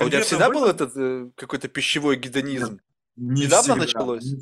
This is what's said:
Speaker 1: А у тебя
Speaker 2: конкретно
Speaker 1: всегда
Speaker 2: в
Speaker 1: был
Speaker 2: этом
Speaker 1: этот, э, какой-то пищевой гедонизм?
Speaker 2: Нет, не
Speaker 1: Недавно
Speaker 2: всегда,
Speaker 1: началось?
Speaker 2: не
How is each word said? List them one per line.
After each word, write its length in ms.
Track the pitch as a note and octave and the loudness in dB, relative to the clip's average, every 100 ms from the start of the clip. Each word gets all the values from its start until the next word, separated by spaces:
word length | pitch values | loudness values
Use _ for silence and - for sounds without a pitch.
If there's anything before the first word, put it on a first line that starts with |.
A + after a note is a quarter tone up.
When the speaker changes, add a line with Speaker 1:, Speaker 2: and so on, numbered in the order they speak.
Speaker 1:
А 40 | A#2+ | 0
у 40 | |
тебя 120 | C#3 | 2
Speaker 2:
конкретно 0 | |
Speaker 1:
всегда 280 | D3 D#3+ A3+ | 0 2 2
Speaker 2:
в 0 | |
Speaker 1:
был 160 | D4 B3 | 4 2
Speaker 2:
этом 0 | |
Speaker 1:
этот, 300 | E3 C#3+ C3+ | 2 -2 -2
э, 340 | C3 B2+ B2 - | -4 -4 -8 -14
какой-то 320 | C3 C#3 C3 | -8 -6 -6
пищевой 480 | - C3 D#3 D3 C3 | -4 -2 0 2 0
гедонизм? 640 | C3 C3 C3+ C3+ A#2+ G2+ | 0 -4 -4 -4 -6 -8
Speaker 2:
Нет, 20 | _ _ _ - | _ _ _ -10
не 320 | B2 C3+ C#3+ | -2 0 4
Speaker 1:
Недавно 280 | F3 C4+ A#3+ | 4 4 2
Speaker 2:
всегда, 60 | |
Speaker 1:
началось? 400 | B2+ A#2 B2+ A#2 | 0 -2 -2 -4
Speaker 2:
не 160 | B2 C#3 | -6 -8